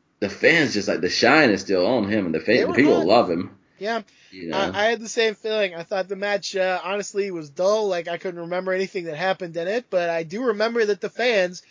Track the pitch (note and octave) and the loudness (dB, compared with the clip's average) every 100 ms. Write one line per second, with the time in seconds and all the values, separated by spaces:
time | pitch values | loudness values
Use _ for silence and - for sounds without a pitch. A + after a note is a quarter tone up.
0 | _ - G2+ - C3 E3 C3+ G#2 G2 E2 | _ -8 -8 2 4 4 2 0 -2 -2
1 | F2+ - A#2 D3+ C3+ F#2+ G2 F#2 F#2+ B2+ | -2 2 4 6 4 2 0 0 2 0
2 | G2+ G#2+ F2+ D#2+ F#2 A#2+ - G2+ C#3+ F2 | 0 -2 -2 -2 2 2 2 4 6 6
3 | E2 A#2 F#2 E2+ G2+ - _ - G3+ A3+ | 6 4 4 0 -4 -10 _ -10 -6 -6
4 | G3+ _ _ F#3+ E3+ D3+ F#3 G3 A3 A3+ | -8 _ _ -14 -6 -2 -2 0 0 0
5 | A3 A#3+ A3+ G#3 A3 G#3+ F#3+ E3+ E3 G3 | -4 -2 0 -2 -4 -2 -2 -4 -6 -4
6 | F#3 F#3+ G3+ G3+ - F#3+ F#3 F3+ E3+ G#3 | -4 -4 -2 -4 -2 -2 0 0 -4 -6
7 | G3 G3+ G3+ E3+ D3+ C#3 F#3 A3 G#3 F3 | -4 -4 -4 -4 -8 -2 2 2 0 -2
8 | E3+ E3+ F#3+ F3 E3+ F3+ F#3 F#3 F#3+ F#3+ | -4 -6 -8 -8 -6 -4 -2 -2 -2 -6
9 | E3 D3+ F#3+ F#3 F3 E3 F3 A#3 - F#3 | -8 -4 -2 -2 -4 -6 -4 -4 -2 -2
10 | E3+ E3 E3 G3+ C4 G#3 A3+ A#3 G#3+ G3 | 0 -2 -4 -4 -2 0 0 0 0 -2
11 | G3+ - B3 G#3+ F3+ F3+ - | -4 -2 0 2 0 -4 -20